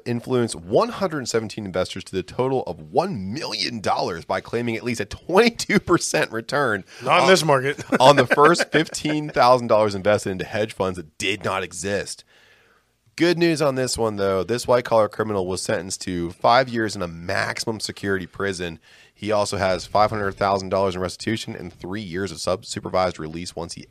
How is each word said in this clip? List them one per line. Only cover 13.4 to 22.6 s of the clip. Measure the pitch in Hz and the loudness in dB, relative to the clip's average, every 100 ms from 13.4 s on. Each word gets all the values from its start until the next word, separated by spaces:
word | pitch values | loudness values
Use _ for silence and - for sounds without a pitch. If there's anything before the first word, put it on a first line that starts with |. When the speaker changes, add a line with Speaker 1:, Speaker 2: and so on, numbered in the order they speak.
| 170 147 | 2 2
Speaker 1:
on | 147 131 | 0 0
this | 127 - | -2 0
one, | 113 101 | -2 0
though. | 98 95 | 0 0
This | 90 120 - | 0 -2 2
white-collar | 123 117 113 104 | 2 4 4 4
criminal | - 110 101 90 | 0 -2 -2 -2
was | 92 | -4
sentenced | - 104 92 - | -2 -4 -4 -8
to | - 87 85 | -6 -4 -4
five | - 120 123 127 | 0 4 4 4
years | 117 107 101 | -2 -2 -4
in | |
a | 87 | -8
maximum | 82 85 104 107 117 - 107 | -8 -6 -4 -4 -4 -6 -6
security | - - 101 95 85 | -8 -6 -4 -2 -4
prison. | - 98 90 87 80 _ - _ | -6 -6 -4 -6 -8 _ -20 _
He | _ 101 | _ -2
also | 104 101 98 | 0 0 0
has | 92 90 - | 0 0 0
five | 101 107 | 2 2
hundred | 110 98 95 | 2 -4 -2
thousand | 101 98 92 | 0 0 0
dollars | 95 98 90 | 0 0 -2
in | |
restitution | 90 - - 110 - - | -6 -6 -6 -6 -6 -12
and | 87 | -14
three | - 87 104 | -14 -10 -10
years | 98 87 98 | -8 -6 -6
of | 80 | -6
sub-, | 87 92 | -4 -4